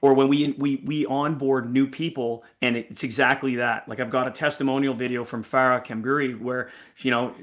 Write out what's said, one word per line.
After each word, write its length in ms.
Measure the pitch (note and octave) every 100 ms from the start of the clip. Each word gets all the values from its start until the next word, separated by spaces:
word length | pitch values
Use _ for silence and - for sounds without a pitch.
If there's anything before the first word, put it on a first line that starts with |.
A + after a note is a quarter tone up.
Or 120 | C#3
when 160 | C3+ C3+
we, 260 | C#3+ D3 C3
we, 200 | C#3+ C3+ -
we 200 | D3+ C3
onboard 640 | C3+ D3 D3 C3+ C3 A#2+
new 140 | C3 C3+
people, 600 | C3+ D#3+ C#3+ A#2 A#2 - _
and 160 | B2 A#2
it's 260 | - G#2
exactly 540 | C3+ A2+ B2+ C3+ C3+ A#2+
that. 320 | A#2+ A2+ -
Like, 100 | A2+
I've 100 | A#2+
got 160 | B2+ B2+
a 60 |
testimonial 640 | - D3 D3 C3+ C3+ C#3
video 320 | A#2+ B2 B2 A#2
from 180 | A#2
Farah 420 | A2 C3 C3 B2 -
Kamburi 540 | A2+ A#2 C#3+ C3+ A#2
where, 300 | A#2+ B2+ B2 - - -
you 120 | C3
know, 240 | A#2+ B2 -